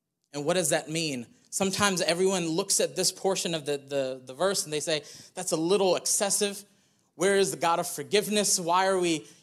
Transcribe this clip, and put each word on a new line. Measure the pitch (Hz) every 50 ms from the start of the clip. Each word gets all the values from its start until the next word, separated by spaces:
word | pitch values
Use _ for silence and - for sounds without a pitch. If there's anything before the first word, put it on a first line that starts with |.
| _ _ _ _ _ _ -
And | 143 143
what | 151 175
does | 185 170 151
that | 170 156 - 143
mean? | 156 165 165 156 135 123 117 - _ _ _ -
Sometimes | - - 196 196 190 208 208 202 190 170 175
everyone | 151 170 170 190 190 190 185 170 160
looks | 160 175 202 196 - -
at | 190 160 143
this | 180 180 -
portion | - - - 196 190 - - 190 165
of | 160 143
the, | 147 143 143
the, | 135 135 143 139 135 131 131 131 127
the | 127 131
verse | 135 175 196 196 - -
and | 156 151
they | 151
say, | - 170 156 147 - - - - - - -
"That's | 185 180 - 180
a |
little | 156 160 170 196 202 196 185 165
excessive. | 131 - - - - 208 196 196 - 208 202 196 202 - _ _ _ _ _ _ _ _ _ _
Where | - 170 196 196
is | 196 196 165
the | 151
God | 143 160 170 170 170
of | 170 -
forgiveness? | - - 143 127 190 208 196 185 214 208 202 202 - 196
Why | 175 160 170 185 190 190
are | 190 185
we, | 180 175 165 151 - - - -